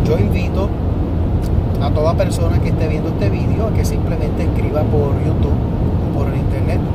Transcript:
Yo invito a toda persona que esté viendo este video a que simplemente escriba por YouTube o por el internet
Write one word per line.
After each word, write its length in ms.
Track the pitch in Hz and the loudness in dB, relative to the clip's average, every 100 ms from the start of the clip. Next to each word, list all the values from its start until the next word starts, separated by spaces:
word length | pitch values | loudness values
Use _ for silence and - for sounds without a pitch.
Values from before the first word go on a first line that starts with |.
Yo 140 | - - | 2 2
invito 500 | 101 90 92 104 117 - - - - - - - - - - - | 2 0 0 0 0 0 -2 0 -2 0 0 0 0 0 0 0
a 80 | - | 0
toda 240 | 151 156 165 | 0 0 2
persona 440 | 180 165 165 - | 0 0 2 2
que 100 | 165 | 2
esté 180 | 170 - | 0 0
viendo 220 | - 165 | 0 -2
este 200 | - 202 | 0 0
video 380 | - - - 220 | 0 0 0 0
a 40 | |
que 140 | - 170 | 0 0
simplemente 600 | 170 165 160 156 - - | 0 -2 -2 -2 0 0
escriba 360 | 156 - 151 | 0 0 0
por 320 | - 151 139 135 | 0 2 2 0
YouTube 300 | 139 151 - | 0 0 0
o 640 | - - - - - - - | 0 0 0 0 0 -2 -2
por 100 | - | 0
el 80 | - | 0
internet 400 | - - - - - | 0 0 0 0 -2